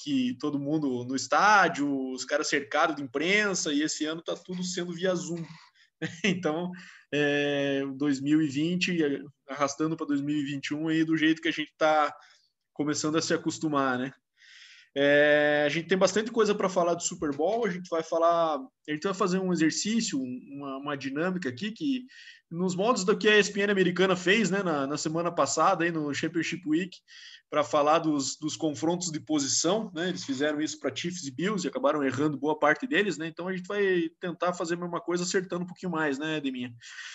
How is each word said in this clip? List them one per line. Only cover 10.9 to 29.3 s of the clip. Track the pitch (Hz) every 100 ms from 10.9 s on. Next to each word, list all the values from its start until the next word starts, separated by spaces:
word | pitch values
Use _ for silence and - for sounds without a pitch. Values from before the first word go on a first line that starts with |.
| 160
do | 160 160
jeito | 156 160
que | 165
a |
gente | 156 151 -
tá | 156 156 147 - - _ _ _ _
começando | - 147 147 151 156
a |
se | -
acostumar, | 160 165 - 156 139 135 127
né? | 135 - _ _ - - - - _ 139
É, | 143 147 147 147 147 147 147
a |
gente | 156 165
tem | 190
bastante | 185 208 233
coisa | 226 208 202
pra | 190
falar | 185 170 170
do |
Super | - 175 156
Bowl, | 139 170 233
a | 220
gente | 175 180
vai | 165
falar, | 160 165 170 170 160 143
a | 131 _ -
gente | 151
vai | 196
fazer | 185 202 185
um | 185
exercício, | 170 156 - 202 226 - 139
um, | 127 127 - 139
uma, | 139 135
uma | 143 139
dinâmica | 135 139 180 180 180
aqui, | 120 214
que | 226 147 131 254 - - - -
nos | 165 185 180
moldes | 214 226
do | 185 185
que | 214
a | 214
E |
S | 202
P | 202
N | 202
americana | 196 180 175 190 180
fez, | 175 220 185
né, | 196
na, | 180 147 135
na | 147
semana | 160 160 170
passada, | 170 139 - 170 175
aí | 170
no | 165 147
Championship | 127 160 170 156 165 151
Week, | 156 185 - _ - - - -
pra | 151
falar | 147 151 147 165
dos, | 160 147 131 -
dos | 151 -
confrontos | 160 135 160 175 175
de | 156
posição, | -